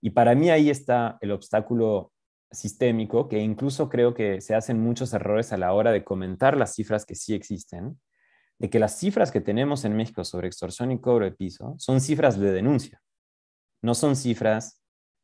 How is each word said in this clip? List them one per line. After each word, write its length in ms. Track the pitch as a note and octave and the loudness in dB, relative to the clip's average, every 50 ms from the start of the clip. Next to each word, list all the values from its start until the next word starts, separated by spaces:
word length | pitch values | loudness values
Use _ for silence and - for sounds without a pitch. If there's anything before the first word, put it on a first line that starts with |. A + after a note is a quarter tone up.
Y 100 | - A2+ | -4 0
para 220 | - B2 A#2 A#2 B2 | 2 4 6 6 6
mí 160 | C3+ D#3+ F3 | 6 6 6
ahí 200 | E3 D#3 D3+ D3 | 6 6 6 4
está 480 | C#3+ C3+ C#3 - B2 B2 A#2 A2+ - - | 4 0 0 0 0 0 0 -2 -6 -6
el 100 | - G2+ | -4 -4
obstáculo 800 | G2+ G2 - - - A2 A2 - A#2+ A#2 A2+ A2 G#2 G2 F#2 - _ _ _ _ _ _ _ _ | -4 -4 -4 -2 -2 -2 0 0 0 0 2 2 2 0 -2 -6 _ _ _ _ _ _ _ _
sistémico, 760 | - - - G#2 - _ B2+ B2 A2+ A2+ A2 G2+ - A#2 A2+ | -18 -10 -10 -10 -4 _ 2 2 2 2 -2 0 0 -2 0
que 120 | - A2 G#2+ | 0 -2 -2
incluso 500 | G#2+ A2 G#2+ G#2 C3 C#3 C3+ - D#3 C#3 | 0 -2 -2 -2 -4 -4 -2 -2 -4 -2
creo 240 | - B2 A#2+ A#2+ A#2+ | 2 2 2 2 2
que 260 | A#2 A2 G2+ G2 F#2+ | 0 -2 -2 -2 -4
se 140 | - - A2 | -2 0 0
hacen 260 | A2 A2 - A#2+ A2 | 0 0 0 -2 0
muchos 340 | A2+ A#2 A#2+ - C3 A#2+ - | 0 0 0 -2 -4 -4 -4
errores 380 | G2+ - - G#2 A2 A#2+ - | -4 0 0 0 0 0 -2
a 60 | A2 | -4
la 160 | F#2 F#2 F2+ F#2+ | -2 0 2 2
hora 180 | G#2 A2 A#2 | 4 4 4
de 120 | A2 G2+ - | 2 2 0
comentar 520 | - G2 F#2 F#2+ F#2 F#2 F2 - C3+ C#3+ | -4 -6 -4 -4 -6 -4 2 2 2 4
las 200 | C#3+ A#2+ - - | 2 0 -2 -4
cifras 300 | - G#2+ - G#2+ G#2+ - | -8 -4 -2 -2 -4 -4
que 100 | _ G#2 | _ -14
sí 180 | - - - G#2+ | -14 -6 -6 -6
existen, 680 | G2 - - G#2 F#2 - _ - F2 F#2 C3 - _ _ _ _ _ _ _ _ _ _ _ _ _ | -6 -6 -8 -10 -10 -10 _ -14 -12 -12 -12 -14 _ _ _ _ _ _ _ _ _ _ _ _ _
de 100 | - G2 | -8 -2
que 100 | - A#2 | 0 2
las 180 | A2 G#2+ - | 2 2 -2
cifras 340 | - E3 G3 G3+ - G3+ C#3+ | -2 -4 -2 0 0 0 0
que 100 | - G#2+ | 0 -4
tenemos 420 | - - G#2 A2+ C3+ C#3+ D3 C3+ - | -2 0 -2 0 0 0 -2 -2 -2
en 140 | G#2+ G#2 | -2 -2
México 260 | G#2+ A2+ - - - F2 | -2 -4 -4 -6 -10 -10
sobre 240 | - - F2+ F2+ | -8 -8 -6 -8
extorsión 440 | F#2 - - - F2+ F#2 - A#2+ B2+ | -8 -8 -8 -10 -10 -8 -6 -4 -4
y 100 | C3 A2+ | -4 -2
cobro 240 | - B2 B2 A#2 G#2 | 0 2 2 2 2
de 80 | F#2+ F#2 | 0 -4
piso 420 | _ G2 F#2 - - A2+ A#2 D#3 - | _ -10 -10 -10 -12 -14 -14 -12 -10
son 200 | - - C3 C3 | -4 0 0 0
cifras 400 | C3+ C#3 D3+ C#3+ D#3 C3+ A2 G2 | 2 0 0 2 2 2 2 4
de 140 | G2+ G2+ F#2+ | 2 2 2
denuncia, 480 | F#2 G2+ B2+ D3 B2 - - - _ _ _ _ _ _ _ _ _ _ _ _ _ _ _ _ _ | 2 2 2 2 0 -2 -6 -18 _ _ _ _ _ _ _ _ _ _ _ _ _ _ _ _ _
no 140 | - A#2 A#2+ | -2 -2 0
son 200 | - - D3 C#3 | 2 2 0 0
cifras 680 | C3 C3+ B2 A2+ - A2+ A2 G#2+ A2 - - _ _ _ _ _ _ _ _ _ _ | 0 0 -2 -2 0 2 0 0 0 -2 -10 _ _ _ _ _ _ _ _ _ _